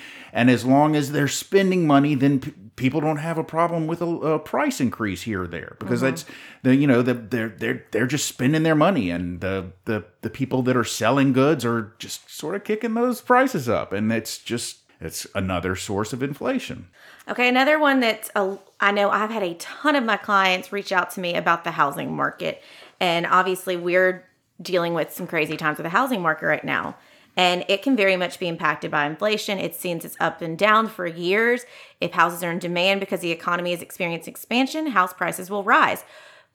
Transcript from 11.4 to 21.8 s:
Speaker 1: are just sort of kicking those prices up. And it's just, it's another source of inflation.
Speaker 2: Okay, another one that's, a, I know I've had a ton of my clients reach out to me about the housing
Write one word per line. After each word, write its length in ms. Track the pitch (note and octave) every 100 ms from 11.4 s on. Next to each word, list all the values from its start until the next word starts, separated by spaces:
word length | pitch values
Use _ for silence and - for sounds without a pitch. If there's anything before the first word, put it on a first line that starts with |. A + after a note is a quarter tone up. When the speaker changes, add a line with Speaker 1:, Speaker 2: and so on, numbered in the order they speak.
| C#3 D#3 A#2+
Speaker 1:
are 280 | A#2 G#2+ -
just 320 | - - -
sort 240 | - D3+
of 100 | G3+
kicking 300 | - G#3+ A#3
those 260 | A3+ B3 A#3+
prices 480 | - B3 C4+ F3 A#2+
up. 240 | F2+ G#1+
And 180 | G2+ G#2+
it's 280 | A2+ - -
just, 400 | - A#2+ - - _ _
it's 280 | E2 - -
another 420 | G2+ F#2 F2+ F2+ F#2
source 360 | - G2 G#2+
of 100 | B2
inflation. 680 | C#3 D3 A#3+ C4+ - - - _ - - -
Speaker 2:
Okay, 220 | G#3+ B3
another 300 | B3+ C4+ D4+
one 220 | D4 C4+
that's, 300 | A#3 A3 -
a, 240 | G#3 F#3+ G3 - -
I 120 | G3+
know 160 | G3+ G3+
I've 220 | G3 G#3+
had 120 | A3+
a 120 | F#3
ton 420 | E3+ - - D4+ C#4+
of 80 |
my 120 | A3+ G3+
clients 540 | - G3 F#3+ F#3 -
reach 200 | G3+ -
out 180 | F#3+ F3+
to 80 | -
me 140 | F3
about 300 | E3+ E3+ E3+
the 60 | F3
housing 440 | D#3+